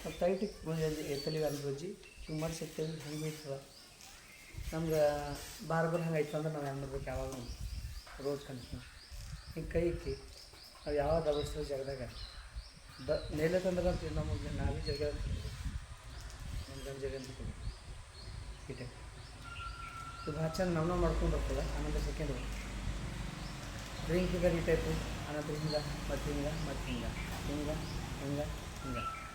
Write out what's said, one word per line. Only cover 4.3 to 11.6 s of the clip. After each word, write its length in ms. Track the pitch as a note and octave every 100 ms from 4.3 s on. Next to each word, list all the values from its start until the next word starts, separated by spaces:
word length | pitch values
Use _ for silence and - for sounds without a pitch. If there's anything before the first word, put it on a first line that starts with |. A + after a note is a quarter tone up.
| - - - -
ನಮ್ಗೆ 280 | D#3+ E3 D#3 D3 D3 C#3+ C#3+ - - D#3
ಬಾರ್ 200 | E3 E3
ಬಾರ್ 100 | E3+
ಹಂಗೆ 160 | E3 D#3+
ಆಯ್ತು 200 | D3 D3+
ಅಂದ್ರೆ 160 | D#3
ನಾವು 120 | D3+ C#3
ಹೆಂಗೆ 160 | C3+
ಮಾಡ್ಬೇಕು? 260 | C#3 C3+ C3+
ಯಾವಾಗ 220 | C3 C3 C3 A#2+ - - - - - - - C3+
ರೋಜ್ 220 | C#3+ -
ಕಂಟಿನ್ಯೂ 340 | B2+ - B2+ - - - - - - -
ಹಿಂಗೆ 180 | E3 D3+
ಕೈ 120 | E3 F3
ಇಕ್ಕಿ 280 | D#3 C#3 C3+ - - - - - -
ನಾವು 160 | D3+ D3
ಯಾವ 160 | D3 E3
ದಬಾಯಿಸಿದ 440 | D3+ D3 D3 D#3